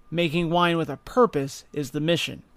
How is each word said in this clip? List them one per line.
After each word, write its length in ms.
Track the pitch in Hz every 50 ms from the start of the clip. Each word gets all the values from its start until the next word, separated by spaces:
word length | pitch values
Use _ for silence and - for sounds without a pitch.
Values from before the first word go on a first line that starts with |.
| - - 156
Making 360 | 170 175 165 143 175 175 160
wine 260 | 165 175 175 170 170
with 140 | 165 160 135
a 80 | 139 -
purpose 680 | - - - 254 240 190 - 151 135 143 - - - -
is 200 | - 151 147 131
the 100 | - 151
mission. 420 | 151 160 170 156 - - 127 - - _ _